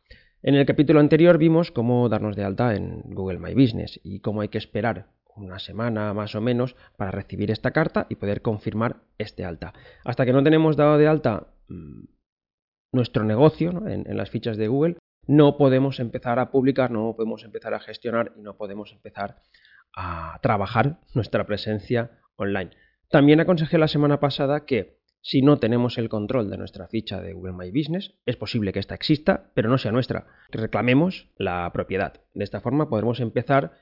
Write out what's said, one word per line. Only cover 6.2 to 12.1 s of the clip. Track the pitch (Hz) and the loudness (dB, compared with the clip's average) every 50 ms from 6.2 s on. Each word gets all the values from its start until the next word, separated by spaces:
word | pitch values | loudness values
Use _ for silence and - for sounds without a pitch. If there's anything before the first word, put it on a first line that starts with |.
| 104 104 - | -6 -6 -6
o | 107 | -4
menos | 110 123 120 120 123 131 - _ - _ _ - | -2 -2 0 0 -2 -4 -6 _ -20 _ _ -8
para | 104 95 | -8 -6
recibir | 95 101 101 - 95 92 104 104 | -6 -8 -10 -10 -8 -6 -4 -4
esta | 110 - - 123 | -4 -2 -4 -2
carta | - 156 160 180 - 214 - - | 0 0 0 0 -2 -4 -4 -4
y | 113 | -8
poder | - - 101 101 - | -6 -4 -4 -4 -4
confirmar | - 120 107 101 - 113 104 107 113 123 - - _ _ _ - | -2 -4 -4 -4 -6 -6 -4 -2 -2 -2 -4 -6 _ _ _ -12
este | 110 - - - 95 | -12 -10 -10 -10 -10
alta. | 90 85 - 85 82 - - - - - _ _ | -10 -10 -10 -12 -14 -16 -18 -20 -20 -20 _ _
Hasta | 127 127 - 131 | -6 -2 0 2
que | 120 127 | 4 4
no | 139 139 | 4 4
tenemos | 151 156 160 160 156 151 | 4 4 4 4 2 2
dado | 135 147 147 151 147 | 4 4 4 6 6
de | 151 151 | 6 4
alta, | 160 147 - 123 104 87 - - _ _ _ _ | 4 2 0 -2 -2 -2 -6 -12 _ _ _ _
mm, | - 90 80 73 64 52 - - | -16 -16 -16 -16 -18 -20 -20 -20